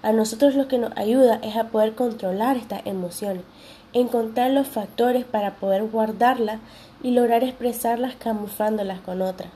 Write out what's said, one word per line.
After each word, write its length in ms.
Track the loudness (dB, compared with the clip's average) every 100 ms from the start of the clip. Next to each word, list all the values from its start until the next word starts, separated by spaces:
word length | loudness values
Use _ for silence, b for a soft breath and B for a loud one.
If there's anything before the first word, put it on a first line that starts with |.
a 80 | 2
nosotros 440 | 2 2 4 4 4
lo 120 | 0
que 100 | 0
nos 180 | -2 -4
ayuda 420 | 0 6 6 4
es 120 | 0 -4
a 140 | 0
poder 260 | 2 0 0
controlar 640 | -4 -2 -4 -2 0 -2
estas 280 | -4 -8 -6
emociones, 580 | -6 -6 -6 -6 -6 -10 B B B B
encontrar 580 | 0 2 0 0 0 2
los 160 | 2 0
factores 580 | -4 -6 0 2 2 0
para 300 | -2 -2 -2
poder 280 | 0 0 0
guardarlas 720 | -2 -2 2 2 4 -2 -4 B B B B
y 100 | 0
lograr 320 | 2 4 2
expresarlas 720 | 0 -2 -4 -2 -2 -2 -2 -4
camuflándolas 840 | -4 -4 -6 -2 -2 0 -4 -8
con 220 | -8 -4
otras. 280 | -4 -4 -14